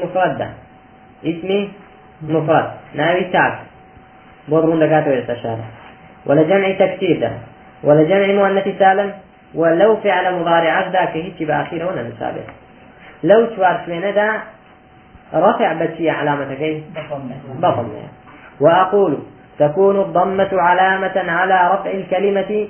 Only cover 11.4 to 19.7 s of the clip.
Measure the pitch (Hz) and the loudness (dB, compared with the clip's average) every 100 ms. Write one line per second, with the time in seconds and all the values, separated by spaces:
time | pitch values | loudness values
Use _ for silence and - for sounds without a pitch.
11.4 | 156 147 - 165 175 143 117 - 127 - | -4 -4 -4 -6 -6 -6 -8 -8 -10 -10
12.4 | - - - - - - - - 156 220 | -12 -18 -20 -20 -20 -20 -20 -4 2 4
13.4 | 226 220 180 160 175 170 196 196 214 214 | 2 0 0 0 -4 -6 -4 -2 0 -2
14.4 | - - _ - _ - - - - 156 | -8 -20 _ -20 _ -20 -20 -20 -8 0
15.4 | 190 - 196 160 165 160 160 135 147 143 | 2 2 0 -2 -4 -2 -2 -2 -2 -4
16.4 | 135 135 156 151 - - 147 143 131 135 | -6 -6 -6 -6 -10 -14 -12 -10 -12 -14
17.4 | - 131 170 143 120 120 101 - - - | -14 -4 -2 0 -4 -10 -16 -20 -20 -20
18.4 | - - 147 175 185 202 190 131 - - | -18 0 4 4 2 2 0 -2 -8 -20
19.4 | - - 147 | -12 -2 0